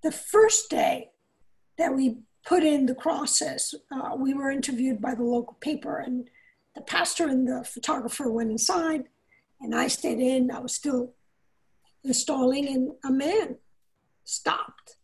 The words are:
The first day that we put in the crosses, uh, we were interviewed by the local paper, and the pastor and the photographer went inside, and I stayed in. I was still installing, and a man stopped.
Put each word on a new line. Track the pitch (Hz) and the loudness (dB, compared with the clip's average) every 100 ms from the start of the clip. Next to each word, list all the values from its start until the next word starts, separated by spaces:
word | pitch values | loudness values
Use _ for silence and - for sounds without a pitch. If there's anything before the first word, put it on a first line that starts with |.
The | 311 | -2
first | - - 415 440 - - | -4 2 6 8 6 0
day | 302 - 269 240 _ _ _ _ _ _ - | 0 2 0 -6 _ _ _ _ _ _ -2
that | 320 | 0
we | 269 269 226 - _ | 2 2 0 -12 _
put | - 359 | 2 4
in | 311 285 262 | 6 4 2
the | |
crosses, | 254 311 - 294 - - - - 294 _ | 2 -2 -2 0 0 0 -4 -6 -6 _
uh, | 269 262 277 | -8 -6 -2
we | 269 | -2
were | 277 269 | 0 -2
interviewed | 277 - 240 262 214 | -2 -4 0 0 0
by | 220 | -2
the | 240 | -2
local | 240 240 240 - | 0 0 -2 -8
paper, | - 302 - - | -6 -4 -4 -6
and | 254 247 247 _ _ _ _ | -4 -6 -6 _ _ _ _
the | - | -20
pastor | - 330 339 - 330 | -4 0 0 0 0
and | 262 254 | 2 2
the | 254 | -2
photographer | 247 - - 311 240 - 277 | -6 -8 -4 -4 -4 -4 -2
went | 226 226 | 0 -2
inside, | 220 - 370 330 311 - _ _ _ _ _ | 0 0 0 0 -2 -4 _ _ _ _ _
and | 247 | -4
I | 233 262 | -2 0
stayed | - - 233 | -2 -4 0
in. | 254 262 254 | 2 2 0
I | - | -2
was | 247 | -8
still | - 285 254 247 _ _ _ _ _ _ _ _ _ | -6 -2 -2 -4 _ _ _ _ _ _ _ _ _
installing, | 269 247 - 277 254 269 285 | -4 -2 0 2 2 2 0
and | 262 254 - | 0 -2 -4
a | 269 | -2
man | 269 285 427 320 - _ _ _ _ _ _ | 0 2 0 0 -6 _ _ _ _ _ _
stopped. | - - - 143 - - - - | -10 -6 -2 -2 -4 -12 -20 -20